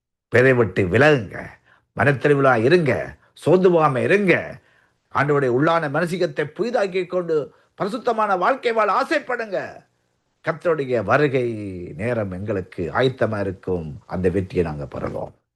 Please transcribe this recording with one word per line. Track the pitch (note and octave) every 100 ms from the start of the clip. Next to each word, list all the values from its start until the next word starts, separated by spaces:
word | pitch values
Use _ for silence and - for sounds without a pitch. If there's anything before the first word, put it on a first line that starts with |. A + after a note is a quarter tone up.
| _ _ _
பேதை | A2+ C3
விட்டு | B2 G#2+ - F#2
விலகுங்க, | A2 D3 C#3+ F#2+ - C2 - _ _ _ -
மனத்தெளிவிலா | B2 C3+ D3+ C#3+ C#3 A#2+
இருங்க, | A2+ F3+ D3 F#2 C#2 - _
சோர்ந்து | - - F#3 F#3
போகாம | E3+ D#3 B2+
இருங்க. | A#2+ G3 G3 B2 D#2 - _ _ _ _ _
ஆண்டவருடைய | - C#3+ C#3+ C3 B2
உள்ளான | D#3+ E3 D3+
மனசிகத்தை | C#3+ F3 F3+ E3+ D3
புதிதாக்கி | D3 - A3+ A#3+ G3 F#3 E3+
கொண்டு | F3+ E3+ D#3 B2+ _ _
பரிசுத்தமான | - F#3+ A3+ B3 A3 G#3+ F#3
வாழ்க்கை | G3 C4 A#3+
வாழ | A3 G3+
ஆசைப்படுங்க. | G#3 C4+ D#4 B3+ A#3+ A3 E3+ B2+ - _ _ _ _ _ _
கர்த்தருடைய | D#3 D#3+ F3 D#3 C3 B2
வருகை | G2+ C3+ D3 C3 A#2+ G#2+ G#2 F2+ F2 -
நேரம் | A2+ A#2 G2
எங்களுக்கு | F2+ G#2 G2+ F2+ - D#2+
ஆயத்தமா | F#2+ C3 - A2 G#2+
இருக்கும். | G2 F#2 - F2+ D#2 C#2+ -
அந்த | F2+ F#2
வெற்றியை | F#2+ F#2 F2+
நாங்க | D#2+ D2+
பெறுவோம். | C2+ - - - - - _